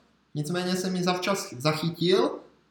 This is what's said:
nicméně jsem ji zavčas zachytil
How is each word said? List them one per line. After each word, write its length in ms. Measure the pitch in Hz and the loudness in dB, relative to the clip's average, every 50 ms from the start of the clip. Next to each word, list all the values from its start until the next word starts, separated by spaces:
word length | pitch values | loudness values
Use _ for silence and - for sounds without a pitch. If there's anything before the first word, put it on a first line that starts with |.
| _ _ _ _ _ _ _ | _ _ _ _ _ _ _
nicméně 420 | 151 147 175 180 175 180 180 185 | -6 -4 -2 -2 -2 0 0 -2
jsem 200 | 185 185 190 185 | 0 -2 -2 -2
ji 60 | 180 175 | 0 0
zavčas 480 | 185 180 180 - 202 196 196 - - - 123 | 0 0 0 0 0 -2 -2 -4 -8 -10 -2
zachytil 800 | 131 156 151 - - 165 165 - 165 180 190 220 254 294 - - - - _ _ _ _ | 0 0 0 2 -2 -4 -2 0 2 4 4 4 4 2 0 -4 -12 -18 _ _ _ _